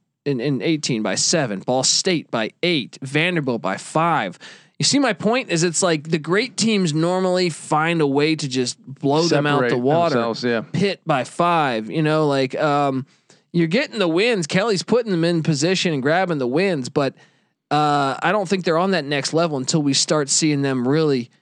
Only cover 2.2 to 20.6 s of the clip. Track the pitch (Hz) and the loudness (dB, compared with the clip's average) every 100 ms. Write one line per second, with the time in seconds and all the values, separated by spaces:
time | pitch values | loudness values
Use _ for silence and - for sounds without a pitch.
2.2 | - 120 110 - 170 160 - - 135 147 | -2 -4 -4 -2 -2 -2 -4 -12 -4 -2
3.2 | 175 170 131 117 92 98 - 156 170 147 | 0 0 -2 -2 -4 -6 -4 0 2 0
4.2 | 98 - - - _ - 151 277 262 - | -2 -8 -20 -20 _ -4 0 2 2 0
5.2 | 208 247 - 170 175 156 185 156 160 165 | 0 0 0 0 0 2 0 0 0 -4
6.2 | 151 196 254 - 220 208 175 156 165 185 | 0 -2 -2 -2 0 2 2 0 0 0
7.2 | 185 180 180 - - 151 165 170 143 139 | 0 0 0 -4 -2 0 2 2 2 2
8.2 | 156 156 143 127 120 - - 139 139 151 | 2 0 -2 -2 -2 -6 -14 -4 0 2
9.2 | 170 147 147 143 120 123 127 160 170 127 | 2 2 2 2 2 2 2 2 2 2
10.2 | 117 107 120 117 - - 196 170 - 139 | 0 -2 -2 -2 -2 -2 -2 -2 -2 -2
11.2 | - - 175 170 139 113 110 143 151 156 | -2 0 2 2 2 -2 -4 -2 2 2
12.2 | 151 139 131 - 151 143 143 131 131 _ | 2 2 0 0 0 2 0 -2 -6 _
13.2 | _ - _ 175 160 220 294 220 175 165 | _ -20 _ -2 0 0 -2 -2 0 2
14.2 | 233 214 147 185 226 190 - 233 233 175 | 2 0 0 0 0 -2 0 0 2 0
15.2 | 170 170 151 143 165 185 185 147 135 170 | 2 2 0 0 0 0 0 0 0 0
16.2 | 185 151 123 143 196 160 120 156 135 - | 0 -2 -2 0 0 -2 -2 -2 -2 -4
17.2 | - _ _ _ - 147 151 143 135 123 | -20 _ _ _ -4 0 2 2 0 0
18.2 | 170 208 175 190 170 160 190 180 139 143 | 0 0 0 -2 0 0 2 0 -2 -4
19.2 | - 156 170 139 127 160 143 131 - 156 | 0 0 0 -2 -2 0 2 0 0 0
20.2 | 139 - 156 143 | 0 0 0 0